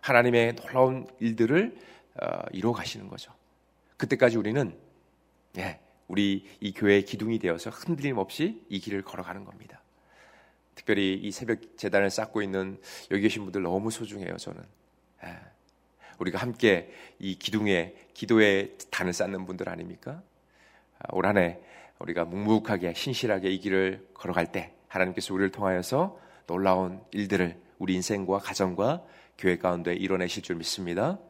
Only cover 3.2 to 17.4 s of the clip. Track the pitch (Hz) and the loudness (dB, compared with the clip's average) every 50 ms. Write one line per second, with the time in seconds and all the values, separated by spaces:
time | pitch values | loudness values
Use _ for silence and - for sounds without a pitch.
3.2 | - - - _ _ _ _ _ _ _ _ _ _ _ _ _ - - 143 117 | -18 -20 -20 _ _ _ _ _ _ _ _ _ _ _ _ _ -2 -2 4 6
4.2 | 135 123 117 113 101 107 110 139 147 175 - - - _ _ _ _ _ _ _ | 6 6 6 4 0 0 0 0 0 -2 -4 -12 -20 _ _ _ _ _ _ _
5.2 | _ _ _ _ _ _ _ 90 90 - 78 - _ _ _ _ _ _ 87 95 | _ _ _ _ _ _ _ -8 -8 -8 -8 -10 _ _ _ _ _ _ 0 2
6.2 | 104 101 98 95 95 - - - - 104 95 - 104 101 101 101 98 - - 104 | 2 2 2 0 -4 -10 -18 -8 -8 -8 -4 2 6 8 8 8 6 2 -6 -6
7.2 | 110 110 117 110 - - 85 85 - 113 113 - - - 170 143 139 147 131 110 | -4 -2 -2 -2 0 -2 -2 -2 -6 -12 -12 -10 -6 -4 -4 -2 -2 -2 -2 -2
8.2 | 95 - - - 147 190 226 - - - 104 98 95 107 101 98 98 - - 90 | -2 -4 -2 -4 -2 -2 -4 -6 -12 -8 -8 -8 -6 -4 -6 -6 -6 -8 -10 -10
9.2 | 92 90 90 98 98 - - 95 - - - - _ _ _ _ _ _ _ - | -10 -10 -10 -12 -12 -16 -18 -20 -20 -20 -20 -20 _ _ _ _ _ _ _ -20
10.2 | - - - _ _ _ _ _ _ _ _ - - - 107 101 98 95 95 98 | -20 -20 -20 _ _ _ _ _ _ _ _ -16 0 0 2 2 4 2 0 -2
11.2 | 95 104 98 - 127 110 117 98 - - - - - 104 92 101 101 98 95 - | -4 -8 -8 -8 -4 -4 -4 -4 -4 -18 -16 -6 -6 2 2 4 2 4 0 -2
12.2 | 107 107 - 110 104 98 95 95 95 95 95 - - - - - - - - 101 | -6 -4 -2 -4 -4 -2 -2 -2 -4 -4 -8 -14 -16 -18 -18 -18 -8 -4 -2 2
13.2 | 101 107 101 113 104 95 92 101 92 85 87 98 101 113 110 - 117 104 104 104 | 2 2 0 0 -8 -6 -6 -4 -2 0 -2 -2 -2 -2 -6 -6 -10 -10 -10 -10
14.2 | 95 87 87 90 - - 85 82 - - _ _ _ _ _ _ _ _ _ _ | -8 -8 -8 -10 -10 -14 -14 -16 -18 -20 _ _ _ _ _ _ _ _ _ _
15.2 | - 87 87 - - - _ _ _ _ _ _ _ _ _ _ - - - _ | -18 -18 -18 -18 -20 -20 _ _ _ _ _ _ _ _ _ _ -20 -20 -12 _
16.2 | - 92 87 98 107 123 117 - - 110 98 87 82 - - - - - _ _ | -6 -4 -4 -4 -4 -4 -4 4 6 6 6 6 2 -6 -16 -20 -20 -20 _ _
17.2 | - 98 95 - | -8 -8 -8 -6